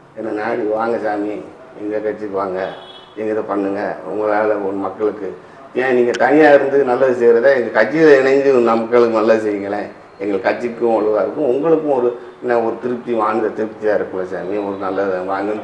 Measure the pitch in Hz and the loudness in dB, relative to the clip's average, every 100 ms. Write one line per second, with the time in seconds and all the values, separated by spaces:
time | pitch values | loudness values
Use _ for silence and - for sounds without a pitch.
0 | - - 110 107 107 120 104 107 113 117 | -20 -12 -8 -6 -4 -4 -2 -2 -2 -2
1 | 107 104 104 104 - - - - 104 107 | -2 -4 -4 -8 -12 -18 -20 -12 -8 -4
2 | 107 104 107 95 98 92 92 - - - | -4 -6 -6 -4 -4 -4 -6 -8 -18 -20
3 | - - 110 110 104 101 98 101 101 76 | -18 -8 -4 -4 -2 -2 -2 -2 -4 -6
4 | 80 98 107 104 107 104 98 98 98 95 | -8 -4 -2 0 0 0 -2 -4 -6 -2
5 | 104 95 95 90 - - - 120 131 123 | -4 -2 -8 -10 -16 -20 -8 -4 0 2
6 | 120 117 120 147 151 143 135 139 127 127 | 2 2 2 6 8 6 6 2 2 2
7 | 135 120 117 117 135 135 113 110 113 151 | 2 4 4 6 4 4 2 0 0 4
8 | 156 139 131 139 139 131 117 117 113 120 | 6 8 6 4 4 4 4 2 2 4
9 | 117 113 107 113 107 101 98 104 92 - | 4 2 4 2 2 -4 -4 -6 -8 -14
10 | - - 101 98 107 107 120 113 117 110 | -20 -10 -4 -2 -2 -2 -4 -2 0 0
11 | 107 107 104 104 143 131 160 - 151 131 | 0 0 -2 -2 -2 0 0 0 0 0
12 | 120 - - - 123 120 113 104 123 120 | 0 -4 -10 -10 -2 0 0 -4 -6 -6
13 | 117 113 107 113 107 - 110 - 107 98 | -4 -2 0 0 -2 -4 -6 -4 -2 0
14 | 92 95 92 92 90 104 101 98 98 95 | -2 -6 -8 -8 -6 -6 -6 -6 -6 -4
15 | 98 92 92 98 101 107 | -2 -4 -4 -4 -4 -6